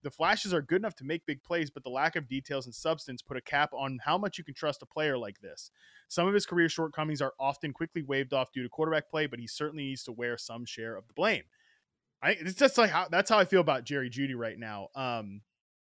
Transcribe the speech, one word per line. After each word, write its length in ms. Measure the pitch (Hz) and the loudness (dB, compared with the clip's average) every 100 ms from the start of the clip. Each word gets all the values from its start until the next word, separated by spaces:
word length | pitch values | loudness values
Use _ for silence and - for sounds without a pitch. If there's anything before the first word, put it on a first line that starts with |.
The 80 | 143 | -12
flashes 420 | - 170 214 202 | 0 2 4 2
are 80 | 175 | 0
good 220 | 139 180 | 2 2
enough 140 | 214 - | 0 -6
to 80 | |
make 200 | 135 170 | -6 -4
big 200 | - 139 | -4 -8
plays, 260 | - 170 147 | -2 -2 -2
but 140 | - | -6
the 40 | 127 | -8
lack 280 | 131 160 165 | 0 0 0
of 100 | 135 | -4
details 400 | 135 - 139 123 | -6 -4 -6 -6
and 80 | |
substance 480 | - 160 160 - 123 | -4 -2 -2 -4 -14
put 140 | - 131 | -10 -10
a 40 | |
cap 320 | - 143 147 | -2 2 2
on 280 | 127 135 127 | 0 -4 -4
how 140 | 147 180 | 0 0
much 200 | 202 - | 0 -6
you 60 | |
can 100 | 156 | -12
trust 280 | 135 151 139 | -4 -4 -4
a 40 | 123 | -6
player 300 | 156 151 131 | -2 0 0
like 240 | 107 104 | -4 -10
this. 300 | 92 73 - _ _ - _ | -16 -16 -18 _ _ -20 _
Some 200 | - 180 | 2 4
of 60 | |
his 100 | 202 | 4
career 240 | - 175 165 | 2 4 4
shortcomings 540 | 165 160 156 156 143 | 2 -4 -2 -2 0
are 100 | 135 - | -2 0
often 340 | 135 139 151 | -2 -2 -6
quickly 300 | - 165 170 | -6 -6 -6
waved 320 | 139 135 135 | -2 -2 0
off 180 | 139 127 | 0 0
due 100 | 131 | -4
to 60 | 123 | -6
quarterback 400 | - 156 156 - | -2 0 0 0
play, 180 | 156 147 | -2 -2
but 120 | 120 | -4
he 80 | 117 | -10
certainly 380 | - 151 156 | -6 -6 -4
needs 180 | 139 131 | -6 -8
to 80 | - | -10
wear 240 | 117 120 117 | -6 -4 -4
some 300 | - 117 120 | -8 -10 -10
share 300 | - 113 98 | -10 -10 -10
of 100 | - | -10
the 60 | |
blame." 300 | - 202 147 - _ _ _ _ _ _ _ | 0 0 0 -6 _ _ _ _ _ _ _
I, 100 | 139 | -2
it's 220 | 196 165 | 0 -4
just 220 | 185 269 247 | 6 6 8
like 140 | 214 | 4
how, 180 | 160 170 | 4 2
that's 220 | 170 196 | 0 4
how 80 | 214 | 6
I 80 | 185 | 8
feel 160 | 190 | 6
about 220 | 160 131 | 6 2
Jerry 260 | 117 143 127 | -2 -4 -4
Jeudy 240 | 117 139 | -2 -4
right 240 | 123 113 101 | -2 -6 -6
now. 300 | 110 104 98 | -10 -10 -10
Um, 460 | 135 131 117 104 101 - _ _ _ | -6 -4 -4 -6 -12 -18 _ _ _